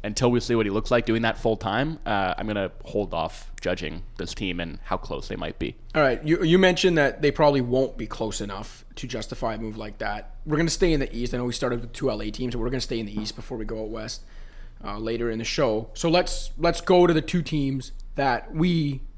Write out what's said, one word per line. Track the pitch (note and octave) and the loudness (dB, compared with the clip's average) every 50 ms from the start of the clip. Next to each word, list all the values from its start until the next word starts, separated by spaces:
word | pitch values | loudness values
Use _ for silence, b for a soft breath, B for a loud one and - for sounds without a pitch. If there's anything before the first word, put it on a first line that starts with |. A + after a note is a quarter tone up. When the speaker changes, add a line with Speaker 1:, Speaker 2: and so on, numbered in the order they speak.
Speaker 1:
until | - G#2+ G#2 - B2+ B2 | -4 -4 0 4 4 4
we | B2 A#2+ | 4 4
see | A2 - A#2 | 2 2 2
what | A2+ A2 | 2 4
he | G2+ | 2
looks | G2 A2 - - | 2 0 2 2
like | B2+ A#2+ A#2 | 2 2 4
doing | - A2 A2+ | 4 2 4
that | A2+ A2 A2 | 2 0 0
full | - - A#2 A2 G#2 | 2 0 0 0 0
time, | - F#2+ G2+ A#2 C#3 D#3 D#3+ D3+ - | 0 -2 0 0 0 -2 -4 -6 -4
uh, | A#2+ G#2+ G2+ G2 F#2 - - | 0 0 2 2 0 0 -2
I'm | G#2 | -4
gonna | G#2+ G#2 G2+ G2 F#2 - - - | -2 -2 -2 -2 -4 -4 -10 -12
hold | - - G2+ G2+ E2 | -4 -2 -2 -2 0
off | F2 E2 D#2+ D#2+ - - - - - - | -2 -2 -2 -2 -6 -10 -12 -12 -12 -6
judging | - F2+ F2+ F2 F2+ D#2 D#2 E2 - - - | -2 -2 -2 -2 -4 -6 -6 -8 -10 -10 -8
this | - F2 - - | -8 -8 -8 -6
team | - A2 F#2 F2 E2+ | -4 -4 -2 -2 -2
and | E2+ E2+ D2+ - | -4 -6 -6 -10
how | - - F#2+ | -4 -4 -4
close | F#2 - - D2+ C#2 - - | -4 -4 -6 -6 -8 -6 -8
they | G2 | -8
might | F2 E2 D#2 - - | -6 -6 -8 -6 -4
be. | - - - - - - - | -6 -6 -6 -8 -14 -2 2
Speaker 2:
All | D#3 | 4
right, | D3 C3 A#2+ - D3+ | 4 4 2 0 2
you, | D3+ E3 F#3+ | 0 2 2
you | F#3+ D#3+ E3+ F#3 | 4 6 6 8
mentioned | F#3+ F#3 F3+ E3+ - F#3 E3+ | 8 6 6 6 4 4 6
that | D#3 C#3+ C3+ - - | 6 4 4 2 2
they | D3 C#3+ | 0 0
probably | C3+ - D#3 D3 C#3+ C#3 | 4 6 6 6 6 4
won't | B2 A#2+ B2 C3 C3+ B2 - - | 2 2 2 2 2 0 -2 -8
be | A2+ | -8
close | G#2 - - A2+ G#2+ G2+ - | -8 -4 -4 -4 -4 -4 -4
enough | G#2+ G2+ G2 G2 A2 - - - - - - | -6 -6 -6 -8 -10 -10 -14 -18 -18 -16 -12
to | - - | -10 -8
justify | A#2+ B2+ A2+ G#2+ - B2 - B2+ A2+ G#2+ | -6 -6 -6 -6 -6 -6 -4 -4 -4 -4
a | G#2+ | -4
move | A2+ A2 G#2+ | -6 -8 -8
like | A2 G#2+ G#2+ G#2 - | -8 -10 -10 -8 -6
that. | A2 G#2 G#2 G#2+ - - - - - | -4 -4 -4 -6 -8 -12 -14 -12 -4
We're | D#3 D3+ | -2 0
gonna | D3+ E3+ E3 | 2 2 0
stay | - - F#3+ E3+ D#3+ | 2 2 4 4 4
in | D3 | 2
the | C3 - - | 0 -2 -2
East. | A#2+ A#2+ A#2+ - | -4 -4 -2 -2
I | |
know | B2 B2 | -2 -2
we | B2 | -2
started | A#2+ - - B2 B2 A#2+ | -2 -2 0 0 0 -2
with | A#2 A#2 | -4 -8
two | - - D3+ C3 | -8 -2 -2 -2
L | G#2+ G#2 | 0 0
A | G#2+ G#2+ | -4 -6
teams, | G#2+ - B2+ B2 A#2 | -4 -4 -4 -4 -2
but | A#2+ | -2
we're | A2+ B2 | -2 -2
gonna | C3 B2+ | -2 -2
stay | - - B2+ A2+ | -4 -4 -4 -4
in | A2 | -4
the | G#2 G#2 G#2 | -4 -4 -6
East | G#2+ G#2+ - | -6 -6 -8
before | - - - C3 | -10 -10 -8 -6
we | A2 G#2+ | -6 -6
go | G#2+ A2+ A2 | -6 -4 -6
out | A2 G#2+ | -6 -6
west, | A2 A2 A2 A#2 - - b b b b b b b b b b b b - | -6 -8 -8 -8 -10 -12 b b b b b b b b b b b b -10
uh, | - G2+ G#2 | -8 -8 -6
later | A2+ A2+ A#2 A#2 A#2+ A#2+ | -4 -4 -2 0 0 -2
in | A2 A2+ | -2 -2
the | A2+ | -4
show. | - - - D3 A#2+ A2 G#2+ A2+ - - | -2 0 2 2 4 2 0 -2 -4 -8
So | - - E3+ | -2 0 4
let's, | D#3+ F3+ F3+ - - - - - - - | 4 4 4 2 -2 -4 -4 -6 -4 0
let's | D#3 E3+ E3 - | 2 2 2 0
go | - - F#3+ F3+ F3 | 4 8 8 10 10
to | E3+ | 8
the | E3 D#3 | 6 4
two | D3+ - - F3 | 2 2 0 0
teams | D#3 - D#3+ D3+ C#3 C3+ C3+ C3 B2 - - - - - - | 0 0 0 0 0 0 0 -2 -4 -6 -10 -10 -10 -6 -2
that | - C#3 C3+ A#2+ A2+ - - - | 2 2 2 2 2 -2 -4 0
we | D#3 E3 F3+ E3+ E3 D3+ C#3+ C#3 C3 - - - | 2 4 4 4 4 2 2 -2 -4 -8 -10 -12